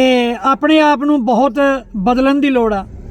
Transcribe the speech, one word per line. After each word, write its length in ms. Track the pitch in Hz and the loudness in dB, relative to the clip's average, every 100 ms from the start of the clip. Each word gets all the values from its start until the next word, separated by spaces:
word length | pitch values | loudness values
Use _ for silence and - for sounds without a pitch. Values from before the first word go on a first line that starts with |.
| 262 247 240 233 | 4 2 0 -2
ਆਪਣੇ 340 | 214 277 302 311 | -2 0 2 4
ਆਪ 240 | 302 285 | 4 2
ਨੂੰ 200 | 294 294 | 0 0
ਬਹੁਤ 340 | 226 240 269 226 277 269 - 214 | 0 0 0 0 -2 -2 -6 -4
ਬਦਲਣ 440 | 190 247 269 277 | -2 0 0 0
ਦੀ 100 | 277 | 0
ਲੋੜ 220 | 254 226 | 0 0
ਆ। 120 | 202 190 - - | -2 -8 -16 -16